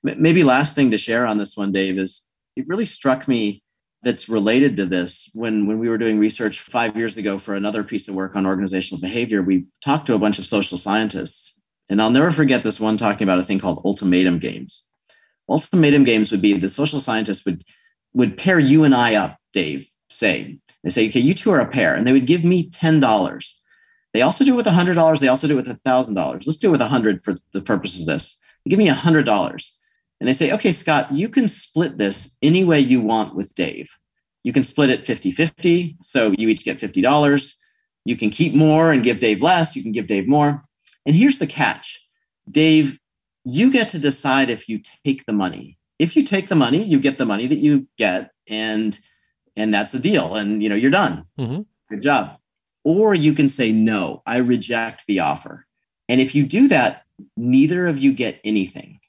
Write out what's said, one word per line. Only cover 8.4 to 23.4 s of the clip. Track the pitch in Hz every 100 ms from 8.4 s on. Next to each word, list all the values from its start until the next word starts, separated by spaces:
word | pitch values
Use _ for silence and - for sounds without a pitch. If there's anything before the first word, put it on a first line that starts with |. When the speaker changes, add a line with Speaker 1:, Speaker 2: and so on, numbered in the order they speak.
| 95
Speaker 1:
organizational | 95 98 92 87 85
behavior, | 92 117 117 104
we | 92 92 90 _
talked | - 151 151
to |
a | 110
bunch | 107 104
of | -
social | 107 98 87
scientists. | 104 104 107 - - - - _ _ _ _
And | 98
I'll | 110
never | 127 165
forget | 151 143 123
this | 110 104
one | 110 107
talking | 110 101
about | 101 90
a |
thing | 90 98
called | 98 82
ultimatum | 95 98 98 90 92 85
games. | 64 - 64 - _ _ _ _ _ _ -
Ultimatum | 156 - 185 151 143
games | 131 110 104
would | 104
be | 104
the | 101 95
social | - 147 147
scientists | 131 113 107 98
would, | - 80 _ _ _ _ _
would | 123 120 -
pair | 185 180
you | 135 156
and | 151
I | 127 120 107
up, | 78 - _
Dave, | 98 78 69 - _ _
say. | - 110 69 50 - _ _
They | -
say, | - 110
"Okay, | 123
you | 131
two | 196 226
are | 165
a | 120
pair." | 135 85
And | 69 117
they |
would | 135 127
give | 175
me | 170 180 160
ten | - 165 156
dollars. | 131 107 92 -